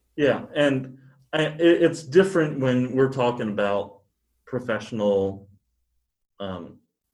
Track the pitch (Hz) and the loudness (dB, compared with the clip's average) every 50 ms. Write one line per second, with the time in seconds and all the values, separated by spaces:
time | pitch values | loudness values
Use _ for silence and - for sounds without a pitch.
0 | _ _ _ 156 147 127 110 - - - - 151 143 139 135 131 127 - - - | _ _ _ 0 2 2 2 0 -4 -8 -2 0 0 2 0 -2 -4 -8 -16 -20
1 | - - _ _ _ _ 156 156 156 151 - 160 170 170 170 165 170 151 - - | -20 -20 _ _ _ _ -2 -2 -2 -2 -2 2 4 4 6 6 4 2 2 -2
2 | - - 143 190 190 - - 170 156 151 143 135 131 127 127 127 127 123 127 131 | -10 2 4 4 4 4 2 0 0 0 -2 -2 0 0 2 2 0 0 2 2
3 | 135 131 131 131 120 120 117 123 113 107 98 107 101 101 101 101 101 - - - | 2 2 2 0 0 0 0 -2 -6 -6 -2 -2 0 0 0 -2 -4 -6 -14 -20
4 | _ _ _ _ _ _ _ _ _ - 131 120 - 117 110 101 - - 123 107 | _ _ _ _ _ _ _ _ _ -8 -8 -8 -4 -4 -6 -6 -6 -8 -6 -2
5 | 104 101 101 98 98 98 101 101 - _ _ _ _ _ _ _ _ _ _ _ | 0 2 2 2 0 -2 -6 -10 -18 _ _ _ _ _ _ _ _ _ _ _
6 | _ _ _ _ _ _ _ _ 98 95 92 85 80 73 - _ _ _ _ _ | _ _ _ _ _ _ _ _ -10 -10 -10 -10 -12 -16 -20 _ _ _ _ _
7 | _ _ | _ _